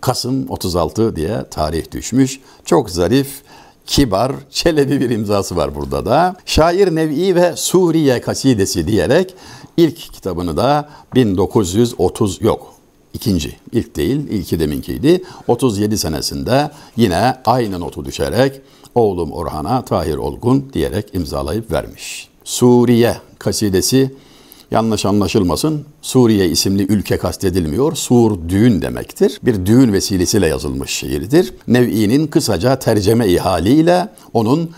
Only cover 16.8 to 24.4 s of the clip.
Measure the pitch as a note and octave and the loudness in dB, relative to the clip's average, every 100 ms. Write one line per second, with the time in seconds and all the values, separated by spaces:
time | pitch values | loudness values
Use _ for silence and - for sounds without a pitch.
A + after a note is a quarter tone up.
16.8 | - A2 A2+ F2 A#2+ - A2 B2+ A2 F2+ | -10 0 0 2 0 0 0 0 -2 -6
17.8 | D#2+ E2 C2+ - C#2 G2 C#3 - - _ | -8 -10 -10 -6 -2 0 0 -2 -18 _
18.8 | - B2 G#2+ F2 D#2 - D#2 D#2 D2 B2+ | -4 0 0 0 -4 -6 -8 -6 -2 -4
19.8 | - G2+ D#2+ C#2 C2 B1+ A#2+ C3+ C3+ - | -2 -2 -2 -4 -6 -4 0 0 0 -4
20.8 | C2+ F2+ - F#2 D2+ D2 C#2+ G#2 - D2 | -2 -4 -6 -6 -4 -4 -4 -6 -4 -6
21.8 | G#1 - - - - _ - - B2 A#2+ | -6 -12 -14 -14 -18 _ -12 2 4 6
22.8 | A#2+ A#2 A#2 F2+ - _ A2 - G#2 F#2 | 6 4 2 0 -12 _ -6 -2 0 0
23.8 | E2+ C3 C3+ C3 - - | 2 0 0 -4 -20 -20